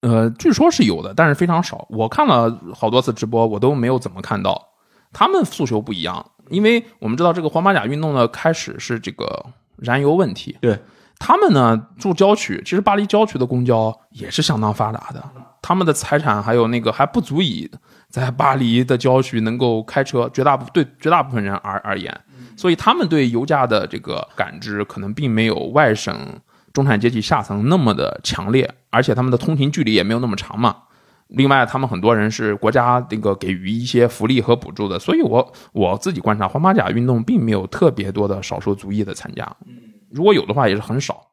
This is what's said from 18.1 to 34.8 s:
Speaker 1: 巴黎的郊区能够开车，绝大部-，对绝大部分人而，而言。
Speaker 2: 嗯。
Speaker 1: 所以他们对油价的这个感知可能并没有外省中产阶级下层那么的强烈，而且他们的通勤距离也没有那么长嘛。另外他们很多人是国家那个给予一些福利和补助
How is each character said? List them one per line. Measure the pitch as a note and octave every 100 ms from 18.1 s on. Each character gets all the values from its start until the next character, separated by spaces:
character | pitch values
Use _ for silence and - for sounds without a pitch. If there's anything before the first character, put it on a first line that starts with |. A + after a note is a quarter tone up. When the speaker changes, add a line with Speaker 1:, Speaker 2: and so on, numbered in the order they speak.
| - B2+
Speaker 1:
巴 | B2+ C#3+ C3+
黎 | B2 A#2
的 | B2+ B2+
郊 | C3 B2+
区 | C3 A#2
能 | A2 A#2+
够 | B2 A2+
开 | G#2+ -
车， | C3+ B2 A#2+
绝 | - C3+
大 | C3+
部-， | B2+
对 | F3+ C3 _
绝 | D#3
大 | E3+
部 | C#3
分 | A#2+
人 | G2 G2
而， | G2+ G2
而 | G#2 F#2+
言。 | E2+ - _ -
Speaker 2:
嗯。 | - -
Speaker 1:
所 | F3+
以 | E3
他 | -
们 | C4+ F#3+
对 | D#3 B2+
油 | A#2 C#3+
价 | D3 B2
的 | G#2+ F#2+
这 | -
个 | - - - -
感 | F#2 D#2+
知 | A2 G#2 G#2
可 | -
能 | G2
并 | A2 C#3+
没 | A2 A2+
有 | G2 -
外 | C3 C#3+
省 | A2 - - C#2 - _ _ _
中 | D3 C#3
产 | G#2+
阶 | A#2+
级 | A#2+
下 | G#2 D3
层 | G#2 G2+ A2+
那 | F#3
么 | B2
的 | E2 C2+ -
强 | - - F#2+
烈， | C3 - - _
而 | A#2
且 | B2+
他 | B2+
们 | B2+
的 | B2
通 | - D#3
勤 | C#3
距 | D3
离 | A#2
也 | G#2+
没 | F#2
有 | A2+
那 | B2
么 | F#2+
长 | - G#2+
嘛。 | A#2 - _ _ _ _ _
另 | A#2+ C#3
外 | C#3
他 | A#2+ C3
们 | C3
很 | F#2+
多 | G2+ A2+
人 | G#2+
是 | G#2+ A2 G#2
国 | A2
家 | A#2+ A#2+ B2 B2+
那 | A2
个 | G#2 G2
给 | F#2+
予 | F#2 F#2
一 | A2+ B2
些 | B2 A#2
福 | - A2
利 | B2+
和 | G#2+ A#2+
补 | -
助 | G2